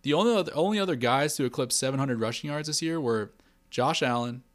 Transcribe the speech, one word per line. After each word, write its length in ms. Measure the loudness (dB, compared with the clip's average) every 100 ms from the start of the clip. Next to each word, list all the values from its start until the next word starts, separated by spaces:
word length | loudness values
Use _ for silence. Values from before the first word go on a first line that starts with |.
The 100 | 2
only 220 | 4 4 2
other, 160 | 0
only 240 | 0 0 2
other 180 | 0 0
guys 400 | 2 2 2 0
to 80 | -2
eclipse 300 | 0 -2 0
seven 240 | 0 -2
hundred 200 | -2 0
rushing 320 | -2 -4 -6
yards 160 | -6 -4
this 160 | -4
year 180 | -2 -2
were 300 | 0 0 -2 _ _ _ _
Josh 320 | 0 0 2
Allen 400 | 0 0 -2 -8 -16